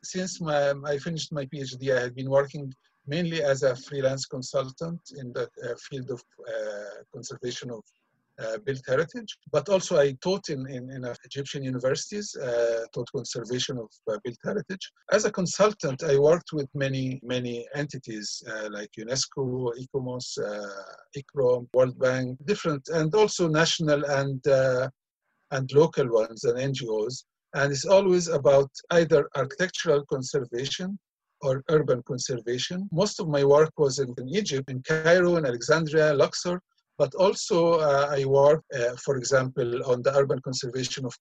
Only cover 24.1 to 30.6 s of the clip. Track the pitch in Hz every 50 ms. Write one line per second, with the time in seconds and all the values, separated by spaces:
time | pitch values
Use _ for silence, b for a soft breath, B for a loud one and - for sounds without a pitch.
24.1 | 143 139 139 139 135 131 - 147 135 135 131 131 127 127 131 131 - _ _ _
25.1 | _ _ _ _ _ _ _ - 139 135 131 123 131 147 160 160 - 156 139 117
26.1 | 117 110 110 113 113 110 - 120 120 127 135 139 135 120 120 113 107 107 107 123
27.1 | 131 - - _ _ _ _ _ - 147 139 143 139 135 156 175 190 196 202 185
28.1 | 180 180 170 160 165 143 131 147 139 139 139 135 - - - - 175 170 165 151
29.1 | 160 143 147 - - 143 131 131 - - 185 185 - - - 170 147 143 143 -
30.1 | 151 131 127 - - 139 123 - 120 120